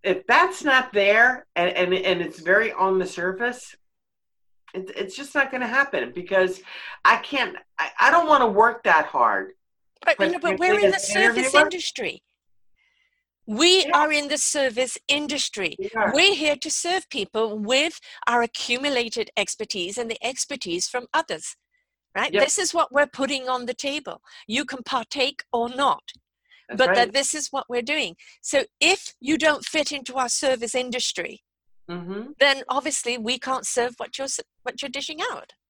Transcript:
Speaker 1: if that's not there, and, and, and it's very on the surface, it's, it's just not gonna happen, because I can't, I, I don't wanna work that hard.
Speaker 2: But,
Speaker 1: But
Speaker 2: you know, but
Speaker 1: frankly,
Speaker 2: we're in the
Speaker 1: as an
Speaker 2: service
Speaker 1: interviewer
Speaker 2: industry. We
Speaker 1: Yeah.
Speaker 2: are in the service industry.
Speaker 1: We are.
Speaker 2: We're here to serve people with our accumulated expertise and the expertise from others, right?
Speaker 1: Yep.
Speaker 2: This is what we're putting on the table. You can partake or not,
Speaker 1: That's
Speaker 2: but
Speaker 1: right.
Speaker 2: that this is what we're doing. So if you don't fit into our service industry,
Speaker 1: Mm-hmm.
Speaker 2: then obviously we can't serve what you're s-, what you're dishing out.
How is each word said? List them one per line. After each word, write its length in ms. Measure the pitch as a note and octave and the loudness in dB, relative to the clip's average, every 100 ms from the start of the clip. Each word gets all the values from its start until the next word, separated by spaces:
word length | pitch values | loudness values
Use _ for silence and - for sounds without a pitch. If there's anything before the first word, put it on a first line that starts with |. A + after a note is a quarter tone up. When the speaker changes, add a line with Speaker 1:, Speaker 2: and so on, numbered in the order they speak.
Speaker 1:
if 220 | G3+ F#3 - | 0 -2 4
that's 360 | C4 F#4 - | 4 4 0
not 300 | D4+ C4 B3 | 2 2 2
there, 540 | G3+ G3 A3 A#3+ B3+ - - | 2 4 6 6 2 -4 -2
and, 140 | F3+ - | 0 0
and, 180 | F3+ | 0
and 280 | F#3 F#3+ F3 | 2 0 0
it's 180 | E3 E3 | -2 -6
very 320 | E3 G3+ A3 | 2 2 2
on 280 | - F#3+ F#3+ | 0 0 2
the 80 | F#3 | -2
surface, 680 | - F3+ F#3+ A#3+ B3 - - _ _ _ _ _ _ _ _ - | -4 -4 -2 -4 -6 -16 -20 _ _ _ _ _ _ _ _ -14
it's, 160 | F#3 F#3+ - | -12 -10 -8
it's 200 | G3 - | -10 -10
just 180 | C#4 D4 | -6 -2
not 160 | C4+ | -2
gonna 160 | B3+ A#3+ | -2 -2
happen, 460 | B3+ C#4 D#3+ A#2+ - | 0 0 -2 -6 -8
because 460 | F3 G3 F#3 F#3 - - - - | 0 2 2 -2 -12 -18 -16 0
I 140 | - A3+ | 2 2
can't, 400 | - C#4 A#3 - - - | 0 -4 -4 -6 -16 -8
I, 140 | D#3 - | -8 2
I 120 | B3+ | 6
don't 160 | E4+ D#4 | 6 6
wanna 180 | C#4+ A#3+ | 6 6
work 360 | G3 A3+ A#3 | 6 4 4
that 220 | G3+ E3 D3+ | 4 4 4
hard. 440 | C#3 A#2 G2 F#2+ - _ _ _ _ - | 2 2 2 -4 -14 _ _ _ _ 0
Speaker 2:
But, 100 | D4+ | 2
Speaker 1:
But 100 | - | 2
Speaker 2:
you 40 | |
know, 80 | F4 | 0
but 180 | E4+ D4 | -2 0
Speaker 1:
frankly, 120 | F4+ | 2
Speaker 2:
we're 160 | G#4 G4+ | 4 4
in 60 | |
the 40 | F#4+ | 2
Speaker 1:
as 140 | - | -2
an 40 | |
Speaker 2:
service 240 | F#4+ F#4+ - | 2 2 2
Speaker 1:
interviewer 180 | C4 C#4+ | 4 4
Speaker 2:
industry. 600 | D4+ F4 - - F#3+ - _ _ _ _ _ _ _ _ _ _ _ _ - | 4 0 -8 -6 -8 -8 _ _ _ _ _ _ _ _ _ _ _ _ -8
We 380 | G#3+ E4+ F#4 D4 | 2 6 6 4
Speaker 1:
Yeah. 120 | D4 | 2
Speaker 2:
are 140 | D4+ | 4
in 160 | D4+ C#4+ | 0 -2
the 80 | D4 | -2
service 600 | - D4 C4+ A3+ B3+ - - | -2 0 0 0 -4 -4 -2
industry. 680 | C#4+ D4 C#4+ - G#3+ F3 - | -2 0 -4 -4 -4 -6 -6
Speaker 1:
We 100 | G3 A3 | -8 -2
are. 180 | G#3 | 0
Speaker 2:
We're 220 | C4 F#4+ F4+ | 4 4 4
here 200 | D4+ C#4+ | 0 -2
to 140 | D#4+ | -4
serve 380 | - F4 F#4 - | -4 -2 -4 -4
people 480 | - G3 G#3+ A3 G#3+ | -8 -6 -2 -2 -4
with 420 | G#3 C4 D#4+ - - - - | 0 0 0 -4 -20 -6 0
our 140 | A#3+ | 2
accumulated 880 | A#3 - - A#3+ C#4+ C4 A#3 A#3+ G#3+ - | 0 -4 -4 -2 0 -2 -2 -6 -4 -4
expertise 640 | G3 - G#3+ G3+ F3 G#3 | -4 -6 -8 -6 -6 -6
and 120 | A#3 | -8
the 80 | A3 | -6
expertise 640 | A#3+ C4 - C#4 G3 E3+ - | -8 -6 -8 -8 -6 -4 -4
from 200 | B3 B3 | -6 -4
others, 420 | D#4 D#4+ D#3+ - - _ _ _ _ _ F#3+ | -4 -4 -8 -10 -16 _ _ _ _ _ -4
right? 160 | C4 | -2
Speaker 1:
Yep. 100 | F4+ | 2
Speaker 2:
This 140 | C#4+ - | 2 2
is 160 | F4+ | -2
what 180 | E4+ D#4+ | 0 0
we're 160 | C4+ C#4+ | 2 0
putting 420 | - C4 C4+ B3+ | 0 -4 -4 -4
on 160 | B3+ B3 | -4 -6
the 80 | |
table. 480 | B3+ C#4 D4 C4 - _ - - | -6 -6 -6 -10 -16 _ -20 -6
You 160 | A#3 C#4+ | -4 -4
can 180 | C4 | -10
partake 600 | A#3+ C4 A3 D4 C4+ C#4 - | -4 -4 -4 -2 -2 -2 -6
or 180 | A#3 A#3 | -2 -2
not, 340 | B3+ C#4 - - - _ _ _ _ _ | 0 0 0 -6 -20 _ _ _ _ _
Speaker 1:
That's 80 | G3+ | 0
Speaker 2:
but 100 | B3+ | 4
Speaker 1:
right. 60 | G3 | 4
Speaker 2:
that 180 | A#3+ | 2
this 200 | G#3+ - | 0 -2
is 140 | - C#4+ | -4 -6
what 180 | C#4 - | -8 -4
we're 120 | A#3+ | -6
doing. 340 | A#3+ D4+ G#3+ E3+ - _ | -2 -4 -4 -8 -20 _
So 240 | - C#4+ - _ | -2 -2 -2 _
if 360 | D#4+ F#4+ - - | 2 2 -2 -12
you 180 | B3+ D#4 | -2 2
don't 280 | D#4 D4 - | 2 2 -2
fit 260 | D#4 D4 | -2 -2
into 240 | C#4+ B3+ C4 | -6 -6 -4
our 140 | B3 | -2
service 440 | - C#4+ B3+ A#3 B3+ | 0 0 0 -2 -4
industry, 680 | B3+ B3 - - E3+ - _ _ _ _ - | -4 -4 -4 -6 -10 -12 _ _ _ _ -12
Speaker 1:
Mm-hmm. 440 | F3 F3 G3 B3 D4 | -12 -10 -10 -12 2
Speaker 2:
then 240 | C#4 C4+ - | 2 2 -2
obviously 480 | C4+ D#4 C#4 A#3+ B3 | -4 -2 -6 -4 -4
we 200 | A3 B3+ | -4 -6
can't 300 | C4 C4 - | -4 -4 -2
serve 280 | - A#3+ A#3+ | -2 -2 -4
what 200 | A#3 - | -12 -8
you're 80 | C4+ | -6
s-, 140 | - - _ | -8 -10 _
what 180 | A#3+ B3 | -12 -10
you're 60 | C#4 | -8
dishing 320 | C4+ C#4 D#4 A4 | -8 -10 -6 -6
out. 220 | D#3 - - | -8 -14 -20